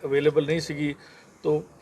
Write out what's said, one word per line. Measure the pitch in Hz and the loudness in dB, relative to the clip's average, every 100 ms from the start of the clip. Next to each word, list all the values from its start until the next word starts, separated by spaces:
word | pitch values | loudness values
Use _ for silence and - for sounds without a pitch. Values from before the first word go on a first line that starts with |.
ਅਵੇਲੇਬਲ | 143 139 147 147 147 | -2 2 4 2 0
ਨਹੀਂ | 165 | -2
ਸੀਗੀ, | 156 147 147 143 - - - - | -4 -4 -4 -4 -14 -20 -20 -6
ਤੋ | 156 151 - - | -2 -2 -4 0